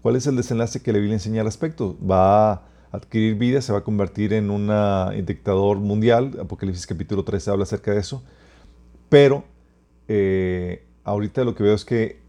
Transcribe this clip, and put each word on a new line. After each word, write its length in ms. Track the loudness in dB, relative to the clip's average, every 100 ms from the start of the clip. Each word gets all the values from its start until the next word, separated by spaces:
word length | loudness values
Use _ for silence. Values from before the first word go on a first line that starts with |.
cuál 140 | 0 0
es 100 | 0
el 100 | -2
desenlace 460 | -2 -2 -4 -4
que 100 | -2
la 60 | 0
Biblia 160 | 0 -4
enseña 260 | -4 -4
al 40 | -4
respecto. 500 | -4 -8 -4 -8 -4
Va 480 | 0 4 6 6 4
a 80 | 0 -10 _ _
adquirir 420 | -16 -6 0 0 0
vida, 260 | 0 0
se 100 | 0
va 60 | -4
a 40 |
convertir 500 | -2 -2 -2 -2 0
en 160 | 0 0
una, 600 | -2 0 2 2 0 -2 -4
un 100 | -6
dictador 520 | -6 -2 2 2 0
mundial. 580 | 0 2 4 4 2 -6
Apocalipsis 460 | -12 -8 -6 -6 -8
capítulo 360 | -8 -4 -4
trece 280 | -2 -4 -2
habla 100 | -2
acerca 280 | -2 -4 -2
de 60 | -2
eso. 240 | -4 -10 -14 -20 _ -20 -20 -20 -20 -20 _
Pero, 340 | 6 6 2 -6 _ _ _ _ _ -4
eh, 760 | 0 2 0 0 -2 -6 -10 _ _
ahorita 400 | -6 -4 -4 -2
lo 100 | -4
que 80 | 2
veo 140 | 2 2
es 100 | 0
que 380 | -2 -2 -6